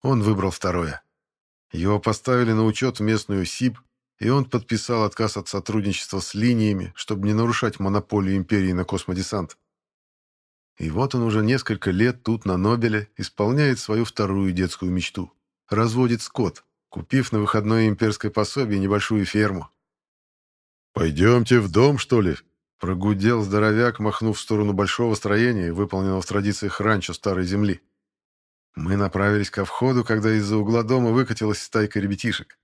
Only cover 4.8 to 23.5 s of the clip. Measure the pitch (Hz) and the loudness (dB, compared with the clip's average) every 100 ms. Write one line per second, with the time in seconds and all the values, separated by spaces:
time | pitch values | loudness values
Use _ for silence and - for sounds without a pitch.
4.8 | - 117 107 - 110 104 92 98 87 107 | -2 0 0 0 -4 -4 -6 -8 -4 -2
5.8 | 101 92 - 98 - 104 117 120 107 98 | -2 -4 -6 -8 -6 0 2 2 2 0
6.8 | 87 - - 101 104 107 117 117 113 - | -4 -12 -8 -2 0 2 2 0 -2 -2
7.8 | 98 104 - 104 95 98 87 104 92 90 | -2 -2 0 0 2 -2 0 0 2 0
8.8 | 90 95 - 90 92 104 82 - _ _ | -2 -4 -4 -6 -4 -6 -6 -12 _ _
9.8 | _ _ _ _ _ _ _ _ _ _ | _ _ _ _ _ _ _ _ _ _
10.8 | 80 82 131 123 113 107 107 131 - 104 | -6 -2 -2 0 0 2 2 0 -2 -4
11.8 | 101 92 120 123 - 113 98 90 101 120 | 0 2 2 0 -4 -2 -2 0 2 2
12.8 | 113 107 104 - 101 - 104 139 147 117 | 0 0 -4 -10 -12 -2 0 2 2 0
13.8 | - 107 117 - 101 98 95 90 92 - | -2 -2 -2 -2 -2 0 0 0 -2 -2
14.8 | 92 90 - - 87 _ _ _ _ 104 | -4 -2 -4 -8 -12 _ _ _ _ 0
15.8 | 113 117 127 117 - - 101 - _ _ | 0 2 2 0 -4 -2 -2 -2 _ _
16.8 | _ - - 135 123 110 104 110 107 113 | _ -14 -2 -2 0 -2 0 0 2 2
17.8 | 110 101 110 101 107 110 101 139 117 101 | 2 2 0 0 -2 -2 -2 -2 0 0
18.8 | 95 104 - 110 95 107 104 95 78 _ | 2 0 2 0 0 2 2 0 -8 _
19.8 | _ _ _ _ _ _ _ _ _ _ | _ _ _ _ _ _ _ _ _ _
20.8 | _ - 82 76 101 123 113 123 101 90 | _ -2 -2 4 4 4 6 2 4 4
21.8 | 135 139 - 120 92 78 _ _ _ _ | 4 2 0 2 2 -2 _ _ _ _
22.8 | 87 90 101 101 104 117 101 | -6 -2 0 2 2 2 2